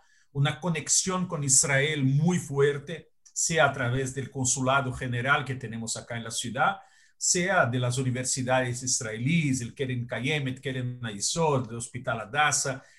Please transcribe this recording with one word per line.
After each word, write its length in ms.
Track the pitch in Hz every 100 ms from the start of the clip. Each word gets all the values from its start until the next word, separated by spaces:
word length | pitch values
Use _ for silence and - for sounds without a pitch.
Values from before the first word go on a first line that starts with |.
| _ _ _
Una 280 | 143 147 147
conexión 680 | 180 156 - - - 185 180
con 160 | 160
Israel 600 | 143 - 135 135 147 151
muy 360 | 131 139 170 180
fuerte, 720 | - 139 143 143 - 160 - _ _
sea 320 | - - 160 143
a 80 |
través 400 | 127 120 127 131
del 160 | 139 -
consulado 640 | 139 123 139 127 139 127
general 520 | 123 131 120 127 147 127
que 100 | 127
tenemos 420 | 113 113 113 117
acá 200 | - 117
en 60 |
la 80 | 113
ciudad, 460 | - 120 117 170 196 - _ _ -
sea 480 | - 180 180 185 131
de 140 | 127
las 180 | 123 123
universidades 840 | 131 123 127 - 123 131 123 120
israelíes, 800 | 127 - 110 113 127 170 147 127
el 120 | 113
Keren 320 | - 131 127 117
Kayemet, 560 | 117 127 151 131 127
Keren 420 | 139 127 123 123
Ayesod, 680 | 117 101 - 165 160 139 107
el 80 | 117
Hospital 440 | - 127 127 117
Hadassah, 600 | 104 143 151 131 139 131 -